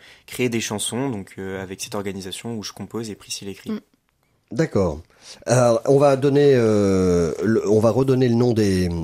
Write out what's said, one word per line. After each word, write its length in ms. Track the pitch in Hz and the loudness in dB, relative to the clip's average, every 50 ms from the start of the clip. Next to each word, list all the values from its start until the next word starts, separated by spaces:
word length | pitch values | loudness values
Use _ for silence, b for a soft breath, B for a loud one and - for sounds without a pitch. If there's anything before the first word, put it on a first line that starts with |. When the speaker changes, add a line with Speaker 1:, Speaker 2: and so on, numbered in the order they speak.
| B B B B B | B B B B B
Speaker 1:
créer 220 | - - - 127 127 | -14 -6 -4 -2 -2
des 120 | 117 113 | -2 -2
chansons, 500 | 107 - 113 101 - - 110 120 139 139 | -4 -4 -6 -6 -6 -6 -6 -6 -6 -6
donc, 240 | 117 101 92 - - - | -6 -8 -10 -14 -14 -12
euh, 220 | 95 95 95 95 95 | -10 -10 -8 -8 -10
avec 180 | 90 95 - - | -10 -12 -12 -12
cette 140 | - - | -10 -8
organisation 600 | 104 98 101 92 98 92 95 90 - - 117 117 | -8 -8 -8 -8 -10 -10 -12 -12 -12 -10 -10 -10
où 60 | 107 95 | -10 -10
je 100 | - - | -12 -14
compose 380 | - 101 - - 110 117 110 | -14 -14 -12 -10 -10 -10 -10
et 40 | 98 | -12
Priscille 320 | - - - - - 104 101 | -14 -14 -14 -14 -12 -12 -14
écrit. 240 | 95 - - - 220 | -14 -12 -10 -10 -10
Speaker 2:
Mm. 80 | 208 - _ _ _ _ _ _ _ _ _ _ _ _ _ | -10 -10 _ _ _ _ _ _ _ _ _ _ _ _ _
Speaker 3:
D'accord. 520 | - 123 160 143 - 107 95 85 73 76 - B B B B B B B B | -6 -4 -4 -2 -2 -2 -2 -2 -4 -6 -12 B B B B B B B B
Alors, 360 | - 120 127 123 120 113 113 - | 0 2 4 4 4 2 2 2
on 120 | 147 135 139 | 2 4 4
va 180 | 147 143 135 | 4 4 4
donner, 360 | 131 131 143 135 143 147 143 135 | 2 2 2 2 4 4 6 6
euh, 800 | 123 113 110 107 104 101 98 95 92 92 90 87 87 85 78 - - 90 | 4 4 4 4 4 4 2 2 2 2 4 2 2 2 0 -2 -2 0
le, 240 | 104 113 110 - 95 | 0 0 2 2 2
on 100 | 107 110 | 2 4
va 100 | 107 117 | 4 2
redonner 380 | 104 123 135 135 131 127 131 120 | 2 2 2 2 2 2 2 2
le 60 | 117 | 2
nom 180 | 117 123 123 117 | 2 2 2 2
des, 360 | 110 107 98 92 92 90 87 85 85 | 2 2 2 2 0 0 -2 -2 -4